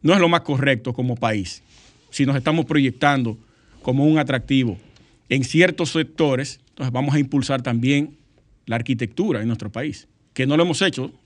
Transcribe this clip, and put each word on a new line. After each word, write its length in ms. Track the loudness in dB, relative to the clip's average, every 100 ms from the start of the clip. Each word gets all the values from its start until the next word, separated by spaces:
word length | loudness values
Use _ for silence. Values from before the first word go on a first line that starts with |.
no 120 | 4
es 60 | 4
lo 100 | 4
más 120 | 2
correcto 520 | 0 0 2 0 -2
como 220 | -4 -4 -2
país. 460 | -2 -2 -6 -12 _ -20 -20 _ _
Si 160 | -2 0
nos 100 | 2
estamos 300 | 0 0 0
proyectando 720 | 0 0 2 0 2 -2 -6 _ _ _ -10
como 240 | -4 2 4
un 120 | 2
atractivo 600 | 2 -2 0 0 0 -4 -14 _ _ _ _
en 140 | -2
ciertos 480 | 0 2 2 2 -2
sectores, 720 | -2 -4 0 0 0 -4 -12 _
entonces 240 | -8 -4
vamos 200 | -2 0
a 60 | 0
impulsar 420 | 2 0 0 -2
también 540 | -2 0 2 2 0 -10 _ _ _ _ -6
la 120 | -6
arquitectura 640 | -2 -2 -2 -2 -2 0
en 60 | -2
nuestro 220 | -4 -6
país, 360 | -8 -8 -10 _ _ _
que 140 | -4 2
no 80 | 4
lo 80 |
hemos 180 | 2 2
hecho 300 | 0 -2 -10 -12